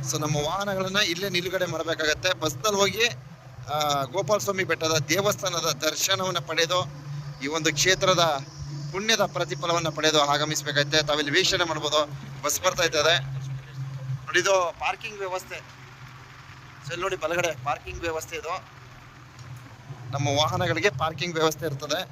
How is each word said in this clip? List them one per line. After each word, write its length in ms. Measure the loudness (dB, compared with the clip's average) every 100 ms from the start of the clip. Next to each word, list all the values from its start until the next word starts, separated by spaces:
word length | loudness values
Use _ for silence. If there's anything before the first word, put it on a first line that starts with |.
| -4
So, 100 | -2
ನಮ್ಮ 160 | 0 0
ವಾಹನಗಳನ್ನ 600 | 0 -2 -2 -2 0 2
ಇಲ್ಲೇ 320 | 2 0 0
ನಿಲುಗಡೆ 380 | 0 0 0 0
ಮಾಡ್ಬೇಕಾಗತ್ತೆ. 720 | 0 -2 0 2 2 2 0
ಬಸ್ನಲ್ಲಿ 400 | -2 0 0 4
ಹೋಗಿ, 260 | 2 4 0 0 -14 -18 -18 -16 -4
ಆ, 320 | 0 2 2
ಗೋಪಾಲ 340 | 0 -2 2 2
ಸ್ವಾಮಿ 260 | 2 0
ಬೆಟ್ಟದ 320 | 0 2 2 2 4
ದೇವಸ್ಥಾನದ 680 | 2 4 2 -2 0 -2 0
ದರ್ಶನವನ್ನ 560 | 0 0 0 2 0 -2
ಪಡೆದು, 520 | -2 0 2 2 0 -8 -10 -10 -10 -6
ಈ 20 | -4
ಒಂದು 260 | 0 0
ಕ್ಷೇತ್ರದ 720 | 2 4 4 4 6 4 2 -4 -12 -10 -8 -6
ಪುಣ್ಯದ 280 | -4 0 2
ಪ್ರತಿಫಲವನ್ನ 680 | 2 0 -4 -2 0 2 0
ಪಡೆದು 320 | 2 4 4
ಆಗಮಿಸ್ಬೇಕಾಗತ್ತೆ. 840 | 4 2 2 -2 -2 0 2 2 2
ತಾವಿಲ್ಲಿ 260 | 0 2
ವೀಕ್ಷಣೆ 320 | 2 2 2
ಮಾಡ್ಬೋದು, 440 | 0 0 0 0 0 -4 -12 -6
ಬಸ್ 160 | -4 0
ಬರ್ತಾ 220 | 0 2
ಇರ್ತದೆ 360 | 0 4 4 4 0 -6 -6 -10 -10 -10 -10 -8 -6 -8 0
ನೋಡಿ. 140 | 0
ಇದು 340 | 4 2 2 -2
ಪಾರ್ಕಿಂಗ್ 380 | -4 -4 -8 -8
ವ್ಯವಸ್ಥೆ. 380 | -6 -6 -8 -14
So, 1400 | -14 -18 -20 -18 -18 -18 -20 -20 -20 -20 -20 -16 -10
ಇಲ್ಲಿ 100 | -4
ನೋಡಿ 140 | -2 -2
ಬಲಗಡೆ 400 | 0 0 0 -2
ಪಾರ್ಕಿಂಗ್ 360 | -2 -4 -6 -6
ವ್ಯವಸ್ಥೆ 360 | -4 -4 -6 -8
ಇದು. 260 | -6 -8 -8 -20 -20 -20 -20 -20 -20 -18 -16 -16 -16 -20 -16 -14 -8
ನಮ್ಮ 160 | -2 2
ವಾಹನಗಳಿಗೆ 640 | 4 4 2 0 2 2
ಪಾರ್ಕಿಂಗ್ 440 | 2 -2 -2 -4
ವ್ಯವಸ್ಥೆ 320 | 2 2 2 -6
ಇರ್ತದೆ. 360 | -6 -4 -4 -6